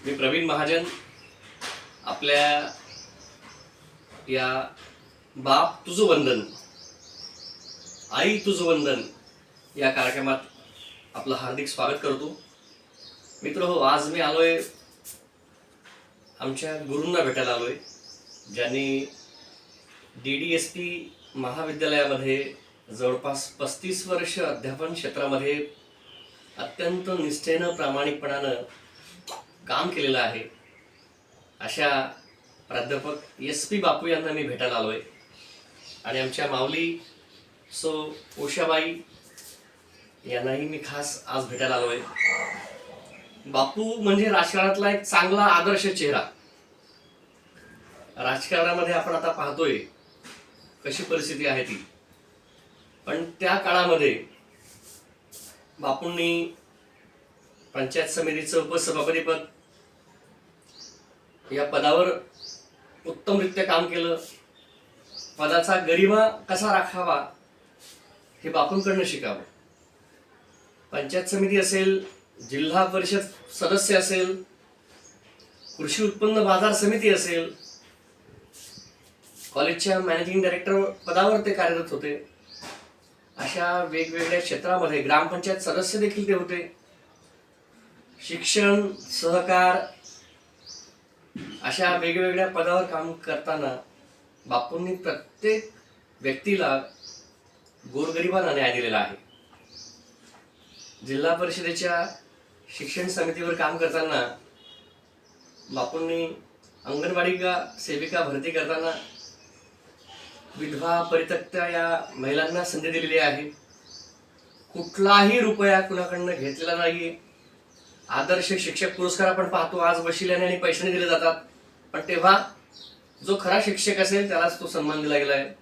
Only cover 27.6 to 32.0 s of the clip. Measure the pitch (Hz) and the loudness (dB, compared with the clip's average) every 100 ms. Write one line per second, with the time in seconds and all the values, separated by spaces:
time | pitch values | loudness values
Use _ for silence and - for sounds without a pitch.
27.6 | 175 165 151 139 147 147 143 139 139 123 | 0 -2 -2 0 -2 -4 -4 -4 -2 -4
28.6 | - - - - - - - - - - | -6 -18 -20 -20 -20 -20 -16 -16 -18 -20
29.6 | - - 180 156 139 131 117 117 - - | -4 -2 -2 -2 0 2 0 -4 -12 -18
30.6 | - - _ _ _ _ _ _ _ _ | -20 -20 _ _ _ _ _ _ _ _
31.6 | - 151 147 139 | -8 -2 0 0